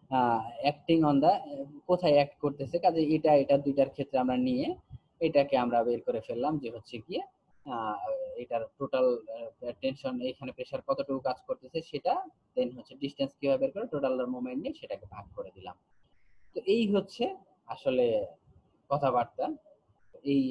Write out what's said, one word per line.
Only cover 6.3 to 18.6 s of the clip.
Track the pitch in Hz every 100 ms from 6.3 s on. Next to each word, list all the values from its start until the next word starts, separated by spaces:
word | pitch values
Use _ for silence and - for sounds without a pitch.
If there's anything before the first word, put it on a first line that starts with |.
| 120 139 156
যে | 120
হচ্ছে | 113 - 117
গিয়ে, | 117 226 381 _ _ _
আহ, | 139 120 110 104 107 - - 120
এটার | 123 117 113 -
total, | 135 131 127 117 110
আহ, | 113 113 - 120 120
tension | 135 135 131 123
এখানে | 127 127 127
pressure | 127 127 127 -
কতটুকু | 135 139 135
কাজ | 131 131 -
করতেছে | - - 165
সেটা, | - 147 180 339 370 - _
then | 254 247 247
হচ্ছে | -
distance | - 139 - 135 -
কিভাবে | 139 135
বের | 135
করে | 143 -
টোটাল | 143 135 127 127
moment | 127 123 127
নিয়ে | 180 -
সেটাকে | - - -
ভাগ | 104 101 -
করে | 92
দিলাম। | 92 95 98 _ _ _ _ - - -
তো | 170
এই | - 226 214
হচ্ছে | 202 196 - 370 381 - _ -
আসলে | 113 139 127 120 107 95 - _ -